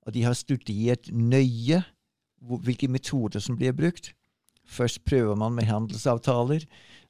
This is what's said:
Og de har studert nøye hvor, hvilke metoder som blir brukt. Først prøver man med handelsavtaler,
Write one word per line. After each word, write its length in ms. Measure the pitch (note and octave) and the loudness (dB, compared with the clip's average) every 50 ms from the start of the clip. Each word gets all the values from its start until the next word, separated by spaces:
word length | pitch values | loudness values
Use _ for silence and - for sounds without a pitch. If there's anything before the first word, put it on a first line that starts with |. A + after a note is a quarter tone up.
| _ | _
Og 80 | - G#2 | -6 -2
de 80 | A#2+ A#2 | 0 0
har 120 | A#2+ B2 - | 2 0 -2
studert 720 | - - C#3 B2 - - G#2+ G2+ A2 A#2+ B2 A#2+ - - - | -2 -4 -4 -4 -4 -6 -4 0 2 2 0 0 -2 -4 -2
nøye 720 | A#2 A#2 A#2 B2 C3+ C3+ B2+ A#2+ A2+ A#2 A#2+ D#3 F3+ F3+ - _ _ _ _ _ _ _ _ _ _ - | 0 2 4 6 6 4 4 2 0 0 2 2 2 2 -2 _ _ _ _ _ _ _ _ _ _ -10
hvor, 200 | A#2+ B2 A#2 - | -8 -8 -4 -2
hvilke 240 | A#2+ B2 - - C3 | -2 -2 0 0 0
metoder 540 | B2+ C3 - - - C3+ A#2 G#2 - G#2+ G2+ | 0 -2 -2 -2 -2 -2 -2 -2 -2 -4 -4
som 140 | - B2 A2+ | -4 -2 0
blir 140 | - C3 B2+ | 0 0 0
brukt. 380 | C#3 D3+ F3 F3 - - - - _ _ _ _ _ _ _ _ _ _ - | 2 0 0 0 -2 -10 -20 -20 _ _ _ _ _ _ _ _ _ _ -16
Først 320 | - - B2 A#2 - - - | -4 -2 -2 -2 -2 -2 -2
prøver 320 | - C#3+ C3+ A#2+ G#2+ G#2 | 2 2 2 4 2 2
man 160 | G#2 G#2+ A2+ A#2+ | 0 0 0 0
med 160 | A#2+ A2 G#2+ | 0 0 0
handelsavtaler, 960 | A2 G#2+ A2+ A2 - A2+ - C#3+ A#2+ A#2 - - B2 A#2+ A#2+ B2 D3 D#3+ D#3 - - - - - - - - | 0 0 -2 -4 -6 -2 0 0 0 2 0 0 0 2 2 2 0 -2 -2 -6 -16 -20 -20 -20 -20 -20 -20